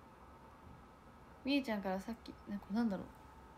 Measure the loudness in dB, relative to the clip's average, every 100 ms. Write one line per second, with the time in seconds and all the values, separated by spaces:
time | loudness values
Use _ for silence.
0 | -16 -16 -16 -16 -16 -16 -14 -14 -16 -16
1 | -18 -16 -16 -4 6 6 6 4 4 2
2 | 2 -4 -6 -10 -4 -4 2 6 6 4
3 | -2 -10 -14 -16 -14